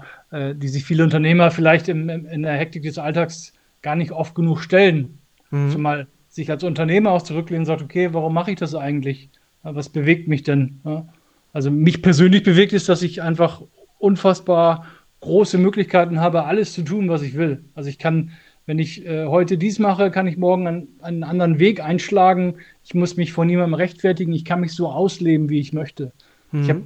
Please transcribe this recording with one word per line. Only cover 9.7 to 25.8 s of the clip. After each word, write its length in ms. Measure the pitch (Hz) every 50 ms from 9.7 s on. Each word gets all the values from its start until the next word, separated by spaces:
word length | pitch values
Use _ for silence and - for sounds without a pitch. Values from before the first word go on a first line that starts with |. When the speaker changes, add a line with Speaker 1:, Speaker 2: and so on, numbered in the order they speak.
| 151
Speaker 1:
was 120 | 143 143 -
bewegt 400 | - 160 143 151 165 165 165 160
mich 160 | 151 139 147
denn?" 380 | - 143 143 135 131 139 - -
Ja? 240 | 156 151 160 160 160 _ _ _ _ _ _ _ _ -
Also 180 | 151 135 139
mich 300 | 143 147 156 170 170 165
persönlich 420 | - 185 175 139 175 185 185 202 202
bewegt 300 | 196 170 170 202 202 214
es, 120 | 196 -
dass 160 | - 180 170
ich 200 | 180 170 165 -
einfach 400 | 165 165 165 160 170 160 - - - - _ _ _ _ _ _
unfassbar 880 | - 196 202 175 - 196 185 180 - - 180 165 170 170 165 160 - - - - _ _ _ _
große 360 | - - 165 196 214 - - 180
Möglichkeiten 600 | 180 190 202 214 196 - - 180 175 170 170 160
habe, 240 | 165 175 165 170 151
alles 280 | 143 175 214 208 - -
zu 100 | - 170
tun, 260 | 147 185 214 202 180
was 120 | 170 151 143
ich 120 | 139 123
will. 280 | 147 170 160 139 135 - - _
Also 140 | - 143 143
ich 80 | 139 -
kann, 340 | - 165 160 160 156 - - - _ _ _ _ _ -
wenn 100 | 156 160
ich, 280 | 160 160 - - 175
äh, 200 | 175 160 156 160
heute 320 | 147 139 180 180 170 190 170
dies 220 | 165 214 202 208
mache, 320 | 220 202 190 180 202 190
kann 160 | 165 190 185 185
ich 100 | 160 180
morgen 300 | 180 175 185 185 185 170
einen, 200 | 165 175 - - _ _
einen 220 | - 170 170 165 165
anderen 360 | 165 170 180 180 170 165 147
Weg 220 | 170 208 226 185
einschlagen. 760 | 151 156 170 180 - - 202 196 185 185 185 180 180 180 175 - - - _ _ _
Ich 100 | - -
muss 220 | 180 175 175 175 180
mich 160 | 175 160 -
vor 120 | - 165
niemandem 280 | 170 175 175 180 170 160
rechtfertigen. 580 | 156 180 180 180 - - 190 180 165 185 165 170
Ich 120 | 160 -
kann 140 | - 180 175
mich 140 | 175 165 -
so 160 | - 175 156
ausleben, 580 | 135 147 185 196 - - 175 165 160 156 156 147
wie 100 | 151 147
ich 140 | 143 139 -
möchte. 380 | 156